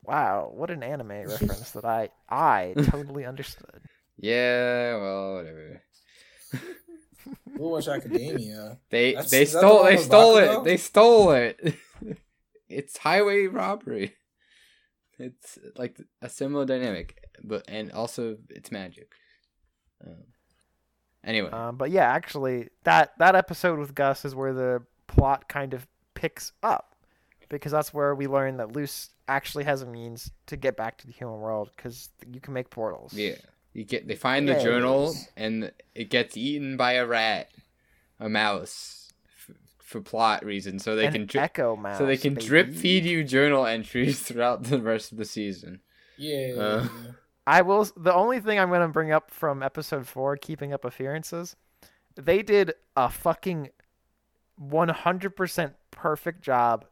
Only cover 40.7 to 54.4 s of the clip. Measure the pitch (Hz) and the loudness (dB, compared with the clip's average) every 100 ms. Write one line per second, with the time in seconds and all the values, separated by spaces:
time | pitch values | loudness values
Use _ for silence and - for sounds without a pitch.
40.7 | 95 113 110 113 151 104 139 151 - 123 | -10 -4 0 0 0 -4 -2 -2 -2 -4
41.7 | 110 101 101 139 135 143 139 113 151 185 | -4 -8 -2 0 2 0 -4 2 2 2
42.7 | 165 175 185 170 170 147 131 143 139 123 | 0 2 2 2 -2 0 2 4 2 0
43.7 | 113 107 123 131 135 - 120 120 113 117 | -2 -4 -2 -2 -2 -6 -2 -2 -2 -2
44.7 | 139 110 110 - 110 107 - 104 95 - | -2 0 -4 -4 -12 -10 -8 -8 -8 -14
45.7 | 92 _ _ _ _ 147 143 131 120 104 | -20 _ _ _ _ -8 -6 -6 -4 -2
46.7 | 107 123 - - - _ _ - 160 180 | -2 -4 -8 -18 -20 _ _ 4 4 4
47.7 | 196 208 - 170 180 214 254 214 208 185 | 2 0 -2 2 2 2 0 0 0 2
48.7 | 175 170 156 156 156 - - 143 139 135 | 2 0 0 2 0 0 -6 -4 -4 -6
49.7 | - 151 147 123 - 135 143 - 156 143 | -6 -8 -8 -8 -6 -4 -4 -8 -12 -8
50.7 | 139 123 - 131 151 165 170 175 - _ | -8 -8 -10 -8 -8 -10 -12 -12 -16 _
51.7 | _ _ _ _ - 139 190 214 202 180 | _ _ _ _ -8 2 2 4 4 4
52.7 | - _ - 123 - 180 160 - 170 139 | -2 _ 0 0 0 -2 -2 -4 -6 -8
53.7 | _ _ _ _ _ _ _ | _ _ _ _ _ _ _